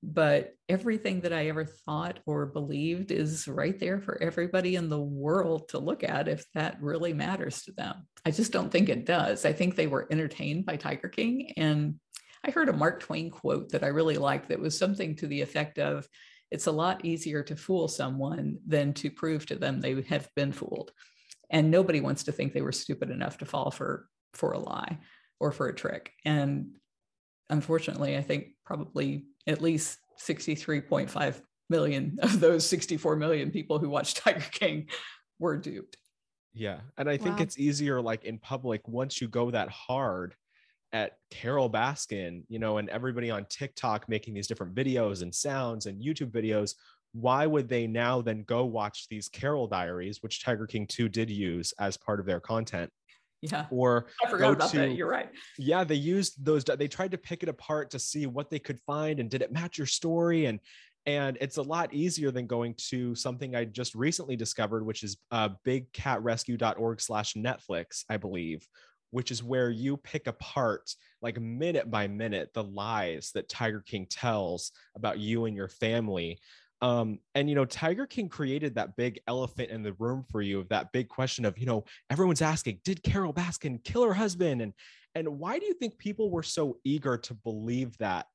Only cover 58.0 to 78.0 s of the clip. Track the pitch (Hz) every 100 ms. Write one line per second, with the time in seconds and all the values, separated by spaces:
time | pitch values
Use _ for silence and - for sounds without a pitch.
58 | - 151 139 123 147 151 - 123 - 147
59 | 156 147 117 131 113 143 170 - 139 -
60 | 165 165 170 165 143 107 - - - _
61 | - 143 143 127 139 151 139 165 165 147
62 | 175 165 143 127 117 120 120 113 - 127
63 | 123 117 131 123 139 123 117 110 123 110
64 | 139 170 135 123 110 - 107 113 110 107
65 | 104 92 - 120 107 95 131 131 127 -
66 | 139 117 117 117 - 120 113 101 113 110
67 | - 107 107 107 110 - - 85 85 -
68 | - 107 98 92 82 80 - _ - _
69 | _ 123 123 117 117 127 123 113 135 143
70 | - 156 - - - 139 117 104 - -
71 | _ _ 117 117 113 120 170 156 117 110
72 | 101 101 113 101 76 117 101 98 104 110
73 | 90 80 - 101 - - 113 107 - 101
74 | 90 - 123 107 90 90 - - _ -
75 | 110 82 107 113 113 101 95 - 110 117
76 | 110 95 85 85 _ - _ - 123 120
77 | 110 104 _ 139 143 143 127 - 160 190